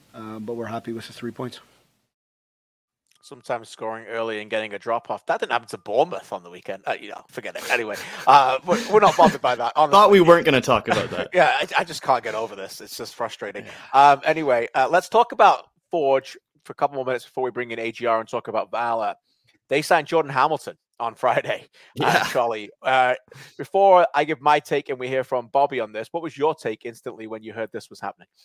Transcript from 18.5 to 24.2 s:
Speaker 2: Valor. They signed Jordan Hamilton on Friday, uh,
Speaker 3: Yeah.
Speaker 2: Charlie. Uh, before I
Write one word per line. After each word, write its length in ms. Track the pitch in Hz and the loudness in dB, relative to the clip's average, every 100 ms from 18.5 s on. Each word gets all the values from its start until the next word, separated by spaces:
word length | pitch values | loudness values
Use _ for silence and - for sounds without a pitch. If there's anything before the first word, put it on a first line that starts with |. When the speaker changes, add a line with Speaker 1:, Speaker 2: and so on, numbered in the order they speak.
| 107 98 | -4 -2
Speaker 2:
Valor. 460 | 110 120 117 104 98 _ _ _ _ _ | -4 -2 -2 -4 -8 _ _ _ _ _
They 140 | 143 | -4
signed 240 | 151 170 147 | 2 0 2
Jordan 240 | 165 143 | -2 0
Hamilton 460 | 139 147 147 - 82 _ - | 0 0 0 -6 -18 _ -10
on 160 | 117 110 | -10 -2
Friday, 500 | 123 131 131 110 - _ _ 120 | 0 0 -2 -8 -10 _ _ -4
uh, 40 | |
Speaker 3:
Yeah. 200 | 131 117 - | 0 0 0
Speaker 2:
Charlie. 420 | 131 117 110 104 _ | 0 -2 -4 -10 _
Uh, 340 | 139 131 127 127 _ 135 - - | 0 2 2 0 _ -20 -20 -16
before 480 | 139 190 196 180 170 | -4 2 6 6 4
I 80 | 143 | 0